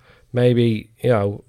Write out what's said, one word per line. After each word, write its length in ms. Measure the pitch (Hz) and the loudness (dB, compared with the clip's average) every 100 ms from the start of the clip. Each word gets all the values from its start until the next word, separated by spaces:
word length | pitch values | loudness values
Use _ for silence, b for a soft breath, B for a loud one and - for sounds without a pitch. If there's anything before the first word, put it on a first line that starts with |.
| _ _ _ | _ _ _
Maybe, 580 | 123 123 120 117 107 - _ | 0 2 2 0 -2 -8 _
you 80 | 123 | -2
know, 340 | 110 101 101 | 0 -2 -6